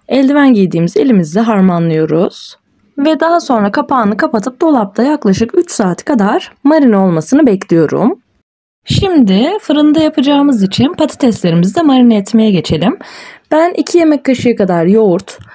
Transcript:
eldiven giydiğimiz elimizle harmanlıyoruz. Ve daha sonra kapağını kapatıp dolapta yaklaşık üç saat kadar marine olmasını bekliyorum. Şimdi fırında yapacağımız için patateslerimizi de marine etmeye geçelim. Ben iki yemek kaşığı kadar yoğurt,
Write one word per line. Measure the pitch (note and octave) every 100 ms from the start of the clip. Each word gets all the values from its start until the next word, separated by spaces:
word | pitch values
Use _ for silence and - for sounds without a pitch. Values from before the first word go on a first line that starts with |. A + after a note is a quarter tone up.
| -
eldiven | C4 C4+ D4 C#4
giydiğimiz | G#3+ F3+ E3 E3+ G#4+
elimizle | C#4 G#3 D#3 F#3
harmanlıyoruz. | A3+ G3+ F#3 E3+ E3 D#3 D#3 D#3 G3 - - - _ _ _ -
Ve | C#4+ D#4
daha | E4 E4+
sonra | E4 A#3 G3+
kapağını | C#4+ - C4+ G#3 G#3
kapatıp | D#4 A3 A3+ -
dolapta | E4 C4+ G3 -
yaklaşık | C4 D4+ G#3+ F#3+ A#3 F4
üç | E4+
saat | - F#3+ F3
kadar | - B3+ G3 D#4 - -
marine | C#4 D#4 C4 G3
olmasını | F#3+ D#3+ D#3 C#4 C4+
bekliyorum. | F#3+ - E3+ D3 C#3 G#3+ G4+ _ _ _ _ _ _
Şimdi | - - G4 E4 G#3 F#3+ C#4+ G#4
fırında | - D4 D4+ D4+
yapacağımız | D#4 D4+ C4+ C#4+ C#4+ A#3
için | F#3+ - C4
patateslerimizi | F4+ D4+ - B3+ G3 F3 E3+ F3+
de | E4+
marine | D#4 C4 A#3+ G#3+
etmeye | G3 A3+ A3
geçelim. | F3+ - D#3+ F3+ F#4 - - - - _
Ben | D4+ F4
iki | - - F4
yemek | D#4+ D4
kaşığı | C4+ B3+ A#3+ A3+
kadar | F#3 F3 E3
yoğurt, | A3 G#3+ F3 - - -